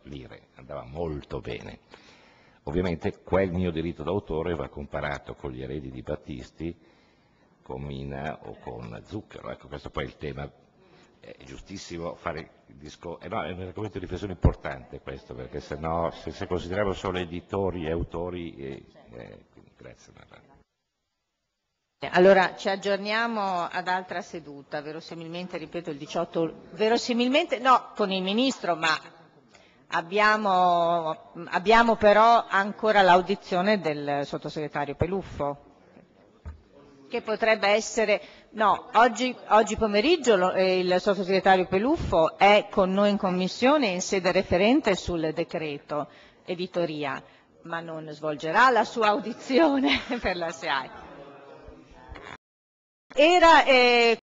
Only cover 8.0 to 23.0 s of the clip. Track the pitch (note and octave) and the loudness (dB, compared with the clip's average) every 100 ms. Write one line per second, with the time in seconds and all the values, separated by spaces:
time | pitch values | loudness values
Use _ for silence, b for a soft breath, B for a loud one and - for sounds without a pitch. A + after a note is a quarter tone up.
8 | C#2 C2+ D2+ A#1+ G#1 - - A#1 A#1 A1 | -10 -10 -10 -10 -16 -16 -14 -14 -14 -16
9 | A1 G#2+ - - A#1 B1+ B1+ C#2+ - D#2 | -14 -14 -14 -16 -14 -14 -14 -16 -12 -10
10 | C2 - D2 C2 C#2+ - _ _ b b | -10 -10 -12 -10 -12 -16 _ _ b b
11 | b _ - - C2 C2 - F#2+ - E2+ | b _ -20 -20 -20 -20 -16 -16 -12 -10
12 | E2+ - E2+ D#2 - _ _ B1+ D2+ - | -10 -8 -8 -10 -12 _ _ -20 -20 -16
13 | F2 E2 E2+ F2+ D#2+ F2+ F#2 F#2 G#2+ G2+ | -14 -14 -10 -8 -8 -10 -12 -10 -10 -10
14 | F2+ F2 G2+ F2 - - D#2 C2+ - C#2+ | -10 -8 -8 -2 -2 -2 -8 -12 -14 -16
15 | C#2 C#2 - B1 B1+ D2 - D2 D#2+ E2+ | -14 -16 -16 -16 -12 -12 -10 -8 -4 -4
16 | E2 - E2 - G2 F2+ E2 F#2+ G2+ F2+ | -4 -6 -12 -12 -6 -6 -4 -4 -2 -4
17 | G2 F2+ E2+ F2 - G2 F#2+ F2 D#2 E2+ | -6 -6 -6 -10 -8 -4 -4 -4 -4 -4
18 | E2+ E2+ F2 F2+ E2+ - C2+ C2+ - - | -6 -8 -8 -8 -12 -12 -12 -12 -16 -20
19 | - A#1 G1+ G1+ _ - _ _ A#1+ A#1 | -20 -20 -18 -20 _ -20 _ _ -20 -20
20 | - G1+ G1+ G1+ _ D#2+ _ _ _ _ | -20 -20 -20 -20 _ _ _ _ _ _
21 | _ _ _ _ _ _ _ _ _ _ | _ _ _ _ _ _ _ _ _ _
22 | C#3 F3 F#3 F#3+ F3 - G3+ G3 G3 G3 | -2 6 8 8 4 -2 -4 -2 -2 -2